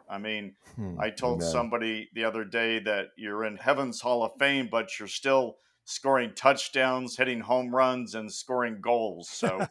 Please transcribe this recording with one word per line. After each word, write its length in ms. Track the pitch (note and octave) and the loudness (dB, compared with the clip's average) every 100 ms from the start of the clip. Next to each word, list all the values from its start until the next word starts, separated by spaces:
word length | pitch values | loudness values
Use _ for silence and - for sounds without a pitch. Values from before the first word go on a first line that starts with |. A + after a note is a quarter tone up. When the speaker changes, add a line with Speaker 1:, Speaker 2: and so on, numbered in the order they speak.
| - | -12
Speaker 1:
I 100 | G2+ | -8
mean, 360 | G#2+ G#2+ G2+ - - - | -6 -6 -6 -14 -20 -10
Speaker 2:
Hmm. 220 | G2+ E2+ | -8 -4
Speaker 1:
I 100 | G#2+ | -4
told 320 | - B2 A#2+ | -2 -2 0
Speaker 2:
Amen. 100 | E2+ | 0
Speaker 1:
somebody 580 | A#2+ A#2 A#2 A2+ A2 - | 0 0 0 -2 -4 -6
the 100 | A2+ | -2
other 220 | A2+ A2 G#2 | -2 -2 -4
day 340 | A#2 A2+ A2+ | 0 2 0
that 300 | G#2 G2+ F#2+ - | 0 0 -2 -8
you're 260 | G#2 G#2 | -6 -4
in 140 | A2 G2+ | -4 -4
Heaven's 420 | A2 C#3 C3+ A2+ | 2 2 2 -4
Hall 240 | B2 A#2+ | 0 0
of 160 | A2 - | 0 2
Fame, 300 | C#3 C#3 A#2+ | 2 2 0
but 260 | A2+ G#2+ - | -2 -2 -8
you're 120 | G#2 | -10
still 480 | - C3+ C3+ B2 - _ _ - | -4 2 2 2 -4 _ _ -12
scoring 440 | - C#3 C3+ A#2+ - | -4 2 2 2 2
touchdowns, 800 | C#3 C3 - C3+ C3 B2+ B2 - | 4 4 2 2 2 2 -2 0
hitting 240 | B2+ A#2+ | 0 0
home 340 | G#2+ B2+ B2+ | 2 2 2
runs, 400 | B2 C3 B2+ A#2 | 4 4 4 -4
and 180 | A2 G#2+ | -8 -8
scoring 500 | F#2+ - B2+ A#2+ A2 | -10 -4 0 0 -2
goals. 480 | A#2+ A#2+ A2 E2+ E2+ | 0 2 2 -4 -12
So, 360 | - A3+ F#3+ F#3+ | -4 -2 0 -4